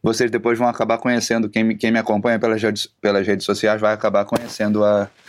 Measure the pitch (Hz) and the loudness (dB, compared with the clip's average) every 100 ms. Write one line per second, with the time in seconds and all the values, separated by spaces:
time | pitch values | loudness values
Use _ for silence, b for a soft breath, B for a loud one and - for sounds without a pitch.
0 | - 107 123 113 113 117 123 120 110 117 | -2 0 0 0 0 0 0 0 -2 0
1 | 127 120 107 117 107 113 110 107 113 113 | 0 0 0 -2 0 0 0 0 0 0
2 | 110 104 117 113 113 110 110 104 - _ | 0 0 0 0 0 0 0 -2 -8 _
3 | 104 101 98 101 - 101 107 107 107 107 | 0 0 0 -2 -2 0 0 2 0 0
4 | 107 101 104 117 120 - 107 104 104 104 | 0 0 -2 -4 -6 -4 -2 2 2 2
5 | 101 _ | -2 _